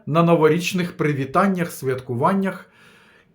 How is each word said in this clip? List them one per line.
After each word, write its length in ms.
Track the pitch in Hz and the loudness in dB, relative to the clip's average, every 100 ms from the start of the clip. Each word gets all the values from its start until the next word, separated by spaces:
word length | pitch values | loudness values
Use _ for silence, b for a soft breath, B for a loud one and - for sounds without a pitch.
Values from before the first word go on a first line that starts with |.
| - | -2
на 160 | 160 | 2
новорічних 760 | 170 165 156 165 175 180 175 - | 4 4 4 2 0 -4 -4 -2
привітаннях, 760 | 151 135 135 170 196 185 170 | -2 -2 -2 0 2 0 -4
святкуваннях. 960 | - 131 123 - 120 160 196 190 175 - b b b b b b | -4 -6 -6 -6 -2 0 0 -2 -6 -16 b b b b b b